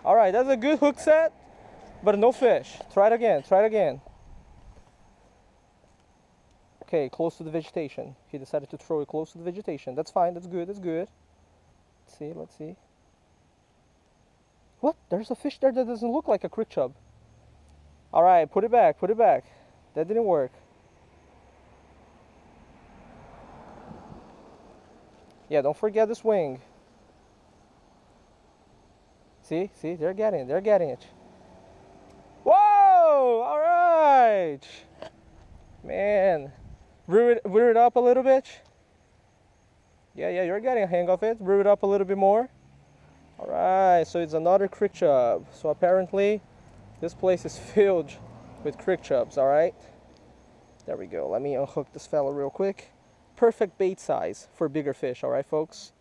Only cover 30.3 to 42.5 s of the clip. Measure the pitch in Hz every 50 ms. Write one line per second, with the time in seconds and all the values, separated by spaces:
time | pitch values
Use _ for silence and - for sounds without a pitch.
30.3 | 190 147 127 127 147 185 202 220 208 185 165 139 123 - - - _ _ - -
31.3 | - _ _ _ - - - - - - - - - - - - - - - -
32.3 | - - - - 339 392 415 415 415 403 392 392 370 359 330 311 294 277 262 247
33.3 | 233 226 247 - 302 302 311 339 349 349 349 349 330 320 311 285 269 262 240 226
34.3 | 208 196 175 156 143 135 - - - - - _ _ - - - - _ _ _
35.3 | - - - - - - - - - - - - - 185 196 208 208 196 190 196
36.3 | 170 151 135 143 - - - - - - _ _ _ _ _ - 180 226 240 240
37.3 | 233 226 - 202 180 220 240 240 220 226 240 240 - 240 247 247 247 254 254 269
38.3 | 262 269 - - - - _ _ _ _ _ _ _ _ _ _ _ _ _ _
39.3 | _ _ _ _ _ _ _ _ _ _ _ _ _ _ _ _ _ - - 180
40.3 | 180 180 185 170 190 214 226 254 254 226 196 165 180 175 180 175 185 180 214 226
41.3 | 233 220 190 185 202 202 190 208 202 - - 196 202 196 196 180 196 196 196 196
42.3 | 208 226 254 -